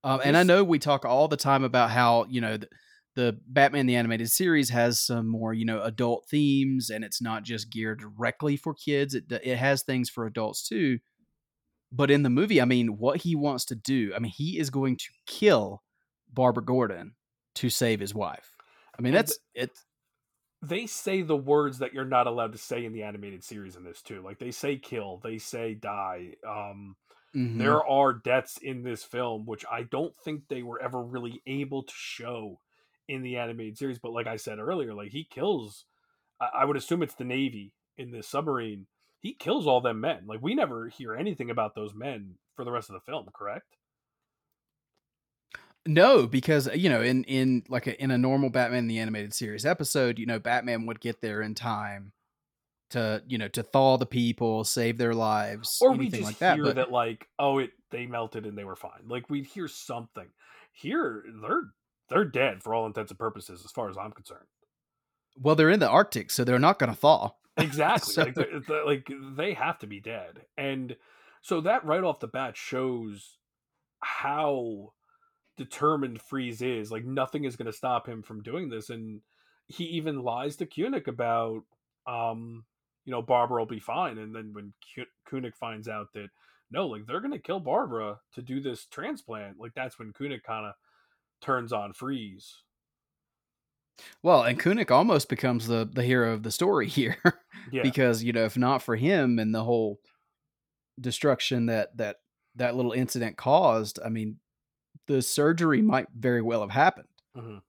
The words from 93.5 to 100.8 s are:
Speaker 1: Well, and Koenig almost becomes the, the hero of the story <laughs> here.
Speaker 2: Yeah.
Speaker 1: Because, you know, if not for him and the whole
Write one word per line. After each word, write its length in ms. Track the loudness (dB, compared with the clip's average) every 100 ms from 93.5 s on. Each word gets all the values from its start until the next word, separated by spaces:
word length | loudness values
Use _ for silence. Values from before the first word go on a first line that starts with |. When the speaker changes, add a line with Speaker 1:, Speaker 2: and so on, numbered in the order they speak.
| _ _ _ _ _ -20 _
Speaker 1:
Well, 220 | 6 6
and 140 | 6 2
Koenig 320 | 2 2 6
almost 380 | 6 6 4 2
becomes 380 | -2 0 0 0
the, 220 | -2 0
the 120 | 0
hero 300 | 2 4 4
of 100 | 0
the 80 | -4
story 380 | 0 2 2 0
<laughs> 0 |
here. 280 | 0 0 4 2 2 _ -20 -8
Speaker 2:
Yeah. 120 | 0
Speaker 1:
Because, 400 | 0 4 4 4
you 100 | 0
know, 120 | 2
if 120 | 2 2
not 260 | 2 2
for 140 | 0 0
him 420 | 2 4 4 2
and 160 | 2
the 100 | 0
whole 360 | 2 2 2 -4 _ _ _ _ _ _ _ _